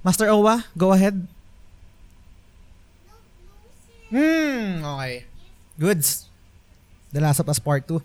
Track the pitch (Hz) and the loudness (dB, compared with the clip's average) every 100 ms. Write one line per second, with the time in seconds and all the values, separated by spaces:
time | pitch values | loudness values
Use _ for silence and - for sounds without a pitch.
0 | 180 180 214 214 214 233 - 165 185 190 | 0 0 4 4 4 2 -4 -2 4 4
1 | 196 196 180 - - - - - - - | 4 0 -10 -18 -20 -20 -20 -20 -20 -20
2 | - - - - - - - - - _ | -20 -20 -20 -20 -20 -20 -20 -20 -20 _
3 | 415 440 466 - - - - - - - | -20 -20 -20 -20 -20 -20 -20 -20 -20 -20
4 | - 240 311 320 302 254 208 170 147 139 | -6 0 0 0 -2 -4 -4 -6 -6 -8
5 | 131 123 - - - - - - 165 180 | -8 -10 -14 -20 -20 -20 -20 -4 -2 0
6 | 139 - - - - - _ - _ - | -2 -4 -12 -20 -20 -20 _ -20 _ -20
7 | - 147 151 143 147 147 147 143 135 165 | -10 -2 0 0 0 -2 -2 -2 -2 -8